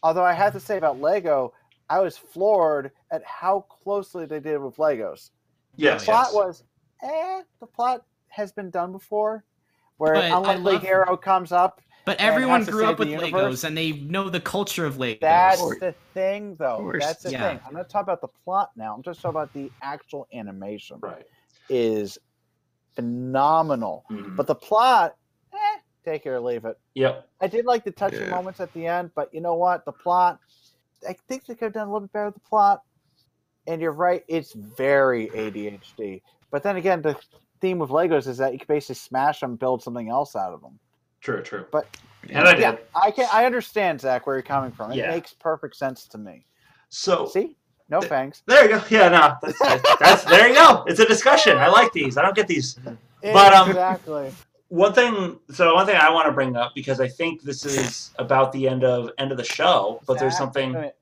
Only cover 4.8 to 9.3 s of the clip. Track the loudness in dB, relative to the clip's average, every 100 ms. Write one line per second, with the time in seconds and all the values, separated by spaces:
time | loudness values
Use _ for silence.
4.8 | -2 -2 -6 -12 -20 _ _ _ _ -2
5.8 | 0 0 2 2 2 0 -2 -6 _ _
6.8 | _ _ -10 -8 -8 -10 -14 _ -20 -6
7.8 | -4 -4 _ _ _ -10 -10 -10 -10 -6
8.8 | -8 -10 _ -4 -4